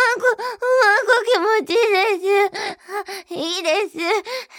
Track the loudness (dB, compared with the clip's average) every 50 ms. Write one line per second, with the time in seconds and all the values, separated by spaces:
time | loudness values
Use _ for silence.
0 | 2 2 2 0 0 0 0 0 -4 -8 -8 -4 -2 0 2 4 4 4 4 4
1 | 2 2 2 2 2 2 0 2 2 2 0 0 0 0 0 2 2 2 2 2
2 | 2 2 0 -2 0 0 2 2 2 0 -2 -6 -8 -8 -10 -12 _ -12 -10 -10
3 | -10 -10 -12 -14 -12 -10 -8 -8 -6 -6 -6 -4 -2 0 0 0 -2 -4 -6 -4
4 | -2 -2 -2 -2 -2 -6 -10 -10 -10 -12 -12